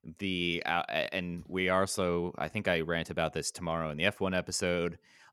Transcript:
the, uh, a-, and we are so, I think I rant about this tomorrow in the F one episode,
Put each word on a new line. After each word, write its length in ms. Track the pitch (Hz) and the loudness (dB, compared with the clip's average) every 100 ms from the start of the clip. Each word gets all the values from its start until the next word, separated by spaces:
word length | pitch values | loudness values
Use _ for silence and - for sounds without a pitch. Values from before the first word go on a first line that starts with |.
| - 80 | -16 -6
the, 440 | 101 92 87 85 | -2 0 0 0
uh, 180 | - 85 - | 0 0 0
a-, 260 | 80 67 | -2 -2
and 300 | 92 90 85 - | -2 -4 -6 -4
we 220 | 92 92 | 0 4
are 180 | 92 95 | 4 2
so, 480 | - 90 87 87 - | 2 2 2 0 -4
I 100 | 78 | -4
think 200 | 107 101 | -2 2
I 120 | 87 | 2
rant 300 | 80 85 82 | 2 0 -2
about 240 | 87 80 | 0 0
this 160 | 80 73 | 0 -4
tomorrow 400 | - 87 82 80 | -4 -4 -2 -2
in 80 | 76 | 2
the 60 | 92 | 0
F 120 | - | 2
one 120 | 95 | 0
episode, 640 | 92 85 92 90 87 87 85 _ - - | 0 -2 -2 0 2 0 -4 _ -20 -16